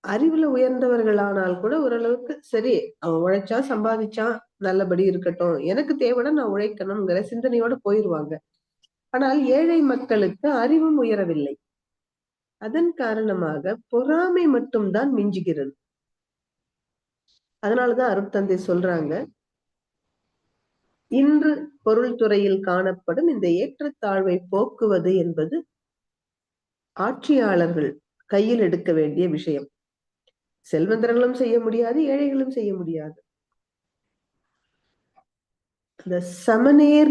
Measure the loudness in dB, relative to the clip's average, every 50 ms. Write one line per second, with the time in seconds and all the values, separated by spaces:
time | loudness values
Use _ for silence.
0 | -6 -4 -2 0 2 2 2 2 0 0 2 2 2 0 0 0 0 0 2 2
1 | 2 2 2 2 0 0 -2 -2 -2 -2 -4 -4 -4 -2 -2 0 0 -2 -2 -2
2 | -2 -2 -2 -4 -4 -10 -12 -12 _ -6 -4 -2 0 0 0 2 0 -2 -4 _
3 | -4 -2 -2 0 2 2 2 0 0 -2 -2 -2 -2 -2 -4 -2 -2 -2 -2 -2
4 | -4 -6 -4 -4 -4 -4 -4 -6 _ _ _ _ -4 -2 0 0 0 0 0 2
5 | 2 2 0 0 -2 -4 -4 -2 -2 0 0 0 -2 -2 -2 -2 0 -2 -2 0
6 | 0 0 0 0 0 0 0 0 0 0 -2 -2 -2 -4 -4 -6 -8 -6 -4 -4
7 | -2 -2 -2 -2 -2 -4 -8 -4 -2 0 0 2 0 0 -2 -2 _ 0 0 2
8 | 2 0 -2 -4 -4 -6 -10 -12 _ _ _ _ _ _ _ _ _ _ _ _
9 | _ _ -2 0 0 2 2 2 2 2 2 2 4 4 4 4 4 2 2 0
10 | -2 -2 0 2 2 0 -2 -2 -2 -2 0 0 2 2 4 4 4 4 2 2
11 | 2 0 0 0 0 -2 -2 -2 -4 -6 -8 _ _ _ _ _ _ _ _ _
12 | _ _ _ _ _ _ _ _ _ _ _ _ -12 -6 -2 0 0 0 0 -2
13 | -4 -2 -2 -2 -2 -2 -2 -2 -2 -4 -4 -4 -4 -6 -6 -6 _ _ -2 -2
14 | 0 2 2 2 2 2 2 2 4 4 2 2 0 -2 -2 -2 -2 0 0 0
15 | 0 0 0 0 0 0 -2 -2 -2 -2 -2 -4 -4 -8 -10 _ _ _ _ _
16 | _ _ _ _ _ _ _ _ _ _ _ _ _ _ _ _ _ _ _ _
17 | _ _ _ _ _ _ _ _ _ _ _ _ -2 -2 0 2 2 0 0 0
18 | 0 0 0 -2 -4 -4 -4 -4 0 0 -2 -2 0 -2 -2 0 0 0 -2 -2
19 | -2 -4 -4 -6 -8 -10 _ _ _ _ _ _ _ _ _ _ _ _ _ _
20 | _ _ _ _ _ _ _ _ _ _ _ _ _ _ _ _ _ _ _ _
21 | _ _ 0 2 4 4 4 4 4 2 0 0 -6 -14 _ _ _ 2 2 2
22 | 2 0 0 0 0 2 2 2 2 2 0 0 0 0 0 0 0 -2 -4 -4
23 | _ -4 -2 0 0 0 0 0 0 0 0 0 -2 -4 -6 _ -10 -10 -8 _
24 | -4 -2 -2 0 0 0 -2 -2 -4 -2 -2 -2 -2 -2 -2 -2 0 0 2 2
25 | 2 2 2 2 0 0 -2 -4 -4 -4 -4 -8 -8 _ _ _ _ _ _ _
26 | _ _ _ _ _ _ _ _ _ _ _ _ _ _ _ _ _ _ _ -6
27 | -4 -4 -4 -6 -2 2 2 2 4 2 2 2 2 0 0 -2 -2 -4 -4 -8
28 | _ _ _ _ _ _ 0 0 2 2 2 2 2 0 0 -2 -2 0 0 2
29 | 0 0 0 -2 -2 0 -2 -4 -4 -4 -6 -6 -6 -10 _ _ _ _ _ _
30 | _ _ _ _ _ _ _ _ _ _ _ _ _ -4 -2 -2 0 0 0 0
31 | 0 0 2 2 2 0 0 0 0 2 2 0 0 0 -2 -2 -2 0 0 -2
32 | 0 0 0 0 0 0 0 -2 -4 -2 -4 -4 -4 -4 -4 -6 -6 -6 -8 -8
33 | -8 -10 -14 _ _ _ _ _ _ _ _ _ _ _ _ _ _ _ _ _
34 | _ _ _ _ _ _ _ _ _ _ _ _ _ _ _ _ _ _ _ _
35 | _ _ _ _ _ _ _ _ _ _ _ _ _ _ _ _ _ _ _ _
36 | -10 -6 -6 -6 -6 -8 -14 -6 0 0 2 4 6 6 8 8 8 8 8 6
37 | 6 6